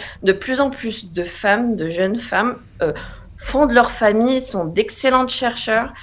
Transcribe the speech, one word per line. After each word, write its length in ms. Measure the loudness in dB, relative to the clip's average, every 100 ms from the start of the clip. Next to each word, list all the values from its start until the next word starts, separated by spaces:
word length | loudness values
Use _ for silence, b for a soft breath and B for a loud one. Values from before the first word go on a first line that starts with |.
| B B
De 80 | 2
plus 300 | 2 2 0
en 80 | 0
plus 420 | -2 -8 -8 -10
de 120 | -8
femmes, 520 | -8 -4 0 2 0 -2
de 140 | -2
jeunes 280 | 0 0 -2
femmes, 400 | -4 -2 -2 -4 -12 -4
euh, 120 | -2 -2 B B B -14
fondent 360 | -4 2 4
leur 180 | 6 4
famille, 500 | 4 2 4 4 2
sont 240 | -2 -4 -2
d'excellentes 640 | 0 -2 0 2 4 2
chercheurs 640 | -2 -2 -4 0 0 0 -8